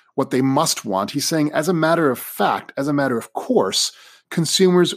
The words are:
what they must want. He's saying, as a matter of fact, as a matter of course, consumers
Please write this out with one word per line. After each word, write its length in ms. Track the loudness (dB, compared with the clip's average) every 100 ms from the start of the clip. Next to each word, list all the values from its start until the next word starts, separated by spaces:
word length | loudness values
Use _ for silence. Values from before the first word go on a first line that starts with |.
| _
what 160 | -6 -2
they 120 | 0
must 420 | 0 2 0 -2
want. 260 | -4 -2 -2
He's 160 | -4 -2
saying, 240 | 0 0
as 160 | 0 0
a 40 |
matter 380 | 0 2 2 2
of 80 | 0
fact, 540 | -6 -4 -2 -2 -4 -6
as 120 | -2
a 40 |
matter 260 | 0 0 -2
of 140 | -6
course, 580 | -8 -2 0 0 0 -4 -6 -20 -20 _
consumers 640 | -4 -2 2 4 6 4